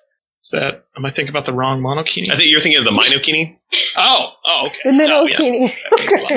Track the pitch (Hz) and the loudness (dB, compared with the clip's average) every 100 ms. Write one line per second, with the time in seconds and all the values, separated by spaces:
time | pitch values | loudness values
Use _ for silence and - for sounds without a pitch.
0 | _ _ _ _ - - 139 - _ - | _ _ _ _ -4 -2 -4 -6 _ -10
1 | 135 147 143 147 139 127 131 135 131 147 | -8 -4 -4 -4 -4 -2 -2 -2 -2 -4
2 | 160 - 185 143 156 151 170 147 110 104 | -2 -2 0 2 4 4 4 2 2 2
3 | 117 139 156 156 165 - - - - - | 2 2 0 -2 -4 -10 -6 -4 -2 0
4 | 220 226 - - - - - - 262 269 | 2 2 -2 -8 -4 -2 -4 -4 0 2
5 | 302 302 294 - 247 247 247 - - 453 | 4 4 2 0 0 0 -2 -4 0 0
6 | - 392 - | 2 0 0